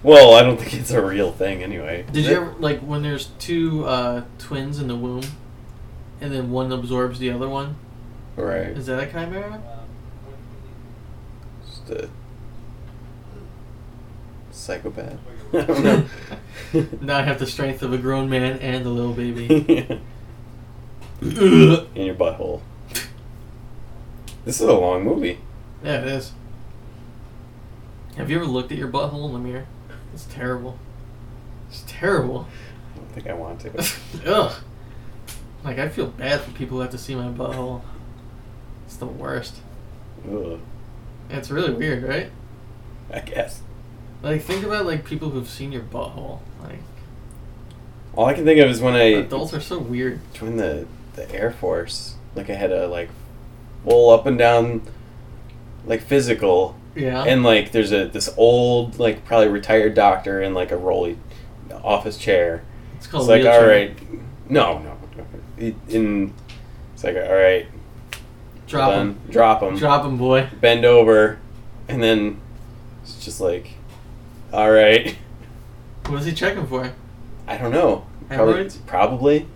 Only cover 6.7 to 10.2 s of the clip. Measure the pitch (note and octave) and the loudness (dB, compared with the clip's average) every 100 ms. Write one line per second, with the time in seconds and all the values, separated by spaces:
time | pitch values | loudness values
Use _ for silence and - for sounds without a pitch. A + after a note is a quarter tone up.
6.7 | B2+ A#2+ B2+ B2+ B2 B2+ A#2+ C3+ C3+ C#3+ | -4 -2 -2 -2 -2 -6 -4 -6 -6 -8
7.7 | D3 - - - - - - - E2 F2 | -12 -16 -18 -18 -18 -14 -8 -6 -4 -6
8.7 | C#3 B2+ B2+ C#3+ E3 E3+ F#3+ G#3 G#3+ - | -8 -6 -6 -6 -10 -10 -10 -10 -14 -14
9.7 | - - - - - | -14 -14 -16 -16 -18